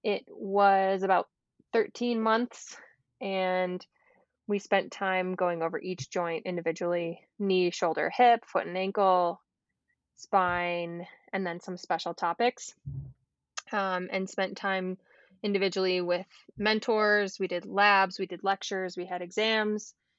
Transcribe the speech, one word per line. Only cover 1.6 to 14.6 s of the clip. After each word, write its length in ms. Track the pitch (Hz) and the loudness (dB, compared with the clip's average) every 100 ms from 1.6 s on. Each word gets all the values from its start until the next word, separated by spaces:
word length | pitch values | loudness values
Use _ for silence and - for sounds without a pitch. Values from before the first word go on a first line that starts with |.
| _ | _
thirteen 480 | 226 - - 240 233 | 0 0 -2 -2 0
months, 560 | 220 220 247 - - - - _ _ - | 2 2 0 -6 -18 -20 -20 _ _ -12
and 640 | 196 190 185 185 185 180 - _ _ _ _ _ - | -6 -2 0 0 0 -4 -10 _ _ _ _ _ -4
we 100 | 202 | -4
spent 320 | - 196 190 | 0 0 0
time 460 | - 190 185 185 185 | -4 -2 0 -2 0
going 260 | 180 170 | -2 0
over 160 | 165 170 | -2 -4
each 320 | 185 185 - | -6 -8 -6
joint 360 | 190 170 165 190 | -4 -2 -4 -4
individually, 800 | 175 165 165 175 175 170 170 _ - | -4 -4 -2 -2 -2 -2 -8 _ -6
knee, 340 | 196 185 175 | 0 2 2
shoulder, 380 | - 175 151 160 | 2 -2 0 -2
hip, 360 | - 247 233 - | 4 6 6 0
foot 200 | 185 170 | -4 -2
and 120 | 180 | -4
ankle, 640 | 190 208 196 180 175 - _ _ _ _ _ _ _ _ | -4 2 4 4 2 -2 _ _ _ _ _ _ _ _
spine, 920 | - 202 180 175 175 175 170 170 175 - _ | 0 2 2 0 -2 -2 -4 -8 -12 -18 _
and 120 | 190 190 | -6 -4
then 140 | 170 | -6
some 180 | - 180 | -10 -10
special 360 | - 202 - | -4 -4 -4
topics, 600 | 170 175 170 240 - - - - - - - _ _ _ - - | -4 -2 0 0 0 -12 -16 -12 -10 -12 -16 _ _ _ -16 -8
um, 340 | 214 196 185 180 | -4 -2 -2 -4
and 180 | 196 190 | -4 -6
spent 260 | - 190 | -4 -6
time 420 | - | -4